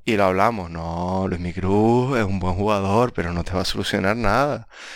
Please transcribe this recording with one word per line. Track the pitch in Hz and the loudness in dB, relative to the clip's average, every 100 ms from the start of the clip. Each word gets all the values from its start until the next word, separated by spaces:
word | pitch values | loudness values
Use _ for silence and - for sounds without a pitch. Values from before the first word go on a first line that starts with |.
y | - 107 | -2 2
lo | |
hablamos, | 98 92 107 113 85 | 4 4 2 0 -6
no, | 82 82 85 90 95 95 | -6 -6 -4 -2 -2 -2
Luis | 87 | -4
Micruz | 87 87 92 101 110 123 127 131 | -6 -4 0 4 4 4 2 0
es | |
un | 101 95 | 0 0
buen | 90 | 0
jugador, | 92 104 101 95 104 123 | 0 0 0 2 2 2
pero | - 87 | 0 -4
no | 87 | -4
te | 85 | -4
va | 92 | -2
a | |
solucionar | 95 104 98 101 95 113 | -2 -4 -2 -2 0 0
nada. | 107 113 143 117 113 - - | 2 2 0 -2 -10 -20 -18